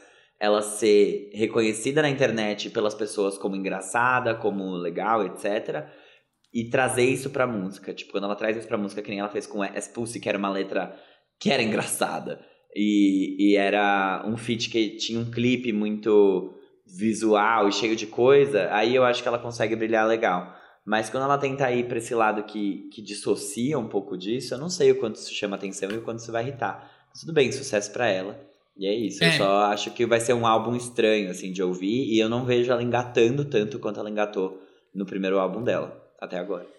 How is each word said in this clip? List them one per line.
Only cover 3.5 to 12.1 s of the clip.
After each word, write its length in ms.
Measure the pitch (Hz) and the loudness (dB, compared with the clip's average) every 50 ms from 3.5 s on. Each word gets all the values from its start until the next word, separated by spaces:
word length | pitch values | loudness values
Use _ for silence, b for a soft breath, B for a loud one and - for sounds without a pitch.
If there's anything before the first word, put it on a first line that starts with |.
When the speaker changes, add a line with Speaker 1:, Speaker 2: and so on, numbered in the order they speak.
| 98 98 | -4 -4
Speaker 1:
engraçada, 760 | 95 92 92 95 95 - - 120 120 123 127 127 120 117 113 | -4 -4 -4 -6 -6 -2 0 2 2 4 2 2 2 0 -2
como 420 | - - 104 98 98 95 92 92 87 | 0 -2 -2 -2 -2 -6 -6 -6 -4
legal, 480 | 87 85 82 90 92 104 113 110 98 | -4 -4 -4 -2 0 0 2 2 0
et 120 | 90 - - | -2 -4 -6
cetera, 520 | - 101 104 113 - - 156 151 147 B B B B B B B B B _ _ _ _ - | -4 -2 -2 -2 -4 -4 -8 -8 -8 B B B B B B B B B _ _ _ _ -6
e 160 | 120 113 120 | -6 -4 0
trazer 340 | 123 131 131 123 - 120 123 | 0 2 2 2 2 2 4
isso 280 | 131 135 - - 139 | 4 2 0 -4 -4
pra 140 | 139 135 127 | -2 0 0
música. 480 | 123 117 101 92 95 95 - - - 90 | 0 0 -4 -4 -6 -8 -10 -12 -12 -10
Tipo, 200 | - - - - | -12 -10 -6 -6
quando 100 | 101 98 | -4 -2
ela 120 | 101 104 | -2 -4
traz 200 | - 110 110 110 | -2 -2 -2 -2
isso 100 | 117 110 | -2 -4
pra 120 | - 120 107 | -4 -4 -4
música, 240 | 104 101 101 110 | -4 -4 -6 -10
que 80 | 104 120 | -10 -8
nem 100 | 107 98 | -6 -6
ela 80 | 101 104 | -6 -4
fez 180 | - 107 101 | -4 -6 -8
com 160 | - - 104 | -6 -6 -6
S 280 | 98 95 - 104 101 - | -6 -4 -6 -8 -10 -10
Pussy, 300 | - 117 120 113 117 - | -8 -8 -8 -6 -6 -6
que 80 | - 117 | -4 -2
era 80 | 98 98 | -2 -2
uma 120 | 101 98 | -2 -2
letra 460 | 98 98 95 95 104 98 90 90 B B B B B B B B _ - | -2 -2 -4 -4 -2 -4 -4 -4 B B B B B B B B _ -4
que 140 | - - | -2 0
era 100 | 139 127 | 2 2
engraçada. 800 | 117 110 110 110 120 - - - - 87 | 2 0 0 -2 -2 -4 -4 -4 -4 -2